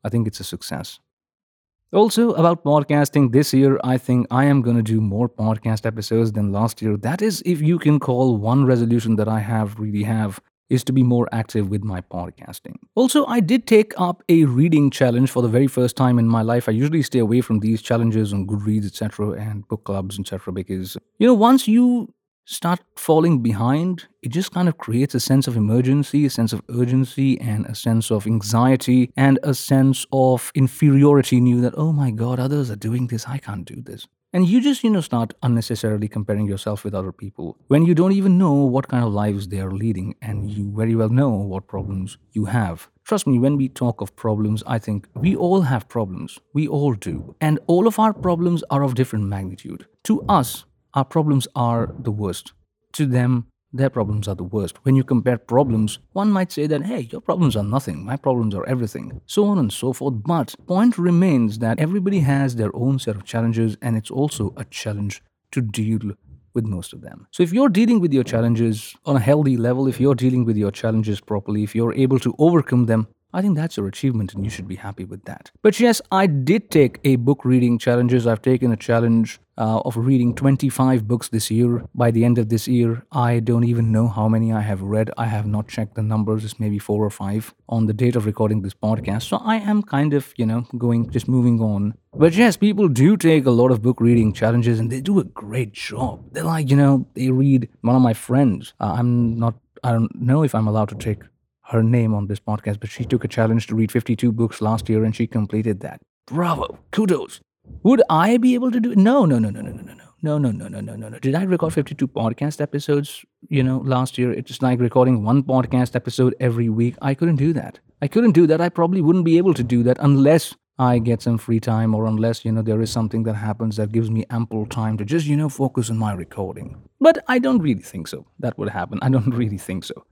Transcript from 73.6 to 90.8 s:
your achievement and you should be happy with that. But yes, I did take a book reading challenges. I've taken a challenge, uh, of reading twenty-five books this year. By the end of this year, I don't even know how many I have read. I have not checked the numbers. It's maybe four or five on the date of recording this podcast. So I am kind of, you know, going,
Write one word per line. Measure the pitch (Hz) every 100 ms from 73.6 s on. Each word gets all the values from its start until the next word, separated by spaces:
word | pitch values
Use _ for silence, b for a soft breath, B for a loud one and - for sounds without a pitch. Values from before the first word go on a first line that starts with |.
| 165 -
your | 98
achievement | - 135 117 101
and | 98
you | 101
should | - 98
be | 95
happy | 98 101 101
with | 107 -
that. | - - _
But | 214 196
yes, | 240 226 -
I | 190 190
did | 143 131 214 -
take | 160 131 -
a | 139 127
book | 117 143
reading | 127 127 120 117
challenges. | - 120 123 127 117
I've | 110
taken | - 127 120
a | 113
challenge, | - 117 117 113 110 - _ -
uh, | 110 110
of | - 113
reading | 120 135 120 -
twenty-five | 139 135 139 - 131 131 107
books | 120 -
this | 113 -
year. | 113 120 120 -
By | - 120
the | 113 120
end | 120
of | 110
this | 113 -
year, | 123 117 117 -
I | 143 120 120
don't | 113 120
even | 117 117 113
know | 110 117
how | 107 107
many | 113 113
I | 110
have | 104 98
read. | 98 107 110 -
I | 117
have | 107 107
not | 104 107
checked | - 107 -
the |
numbers. | 107 110 107 110
It's | 107 -
maybe | 107 101
four | - 104 107
or |
five | - 98 104 107 _ -
on | 117 110
the |
date | 110 123 120
of | 107
recording | 104 110 110
this | 98
podcast. | - 107 113 - 101
So | - -
I | 226 220
am | 208 208
kind | 202 139 151
of, | 143 - -
you | 113
know, | 117 120
going, | 123